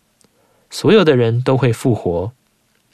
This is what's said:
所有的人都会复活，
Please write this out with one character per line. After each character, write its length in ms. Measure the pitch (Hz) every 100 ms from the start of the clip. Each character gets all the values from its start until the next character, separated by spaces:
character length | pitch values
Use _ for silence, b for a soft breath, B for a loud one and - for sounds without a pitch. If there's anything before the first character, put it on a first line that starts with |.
| _ _ _ _ _ _ _
所 200 | - 127
有 120 | 214
的 120 | 160 131
人 260 | 117 117
都 140 | 127 135
会 160 | 131
复 200 | 110 139
活， 400 | 107 95 85 95 - _ _ _ _ _